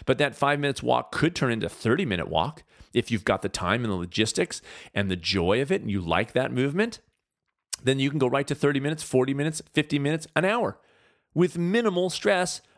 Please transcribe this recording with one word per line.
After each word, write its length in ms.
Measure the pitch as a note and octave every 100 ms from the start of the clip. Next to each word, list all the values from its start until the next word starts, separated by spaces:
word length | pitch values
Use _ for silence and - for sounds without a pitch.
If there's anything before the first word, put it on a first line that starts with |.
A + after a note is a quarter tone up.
| -
But 120 | B2+
that 180 | C#3+ -
five 240 | C#3+ D3
minutes 240 | C#3+ C3
walk 260 | B2 B2 -
could 240 | - D#3+
turn 160 | E3+ C3+
into 160 | A2+ E2+
a 20 |
thirty 360 | - A2+ C#3
minute 240 | F3 F2+ -
walk. 340 | D#2+ G2+ D#3 _ _ -
If 180 | - -
you've 140 | A2+
got 180 | - G2
the 60 | G2
time 360 | - F2+ A2+
and 80 | A#2
the 40 | F#2
logistics 680 | F2 - A2 - F3+ - - - -
and 160 | - G2
the 60 | F#2
joy 440 | E2+ F#2+ E2+ A2
of 80 | C#3
it, 120 | F#3+
and 80 | G#2+
you 100 | G2
like 320 | E2+ E2 A2
that 200 | B2 C3
movement, 480 | B2 C#3 D#3 A3+ - _ _ _ _ _ _ _ -
then 160 | B2+ C3+
you 120 | C3+
can 80 | D3
go 80 | B2+
right 200 | C3+ C#3+
to 80 |
thirty 260 | C#3 - C#3+
minutes, 220 | C#3 D#3
forty 320 | - C3 C3
minutes, 280 | C#3 D3+ D#3 -
fifty 260 | - D3+ D3
minutes, 280 | C#3+ D#3+ D#3
an 100 | -
hour 340 | F#3 A3+ G#3+ - _ _ _ _ _
with 240 | D3+ F3 E3+
minimal 520 | E3+ A3 A#3 F3 F#3
stress 500 | - G#3 F#3+ F3 - _